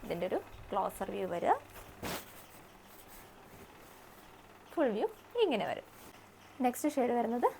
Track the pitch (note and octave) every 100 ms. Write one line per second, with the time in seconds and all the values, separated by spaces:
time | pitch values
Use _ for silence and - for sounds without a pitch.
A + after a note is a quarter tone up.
0 | - E3+ F3+ F#4+ - - - G3+ F#3+ -
1 | F#3+ G3 F#3 E3+ - C#5 - - - -
2 | - - - - - - - - - -
3 | - - - - - - - - - -
4 | - - - - - - - - C#4 G#3
5 | A4 - - A#4+ G#4 A3+ D#3+ - - -
6 | - - - - - - B3 A#3+ D4+ C#4+
7 | B3 A#3+ A3+ A#3+ E4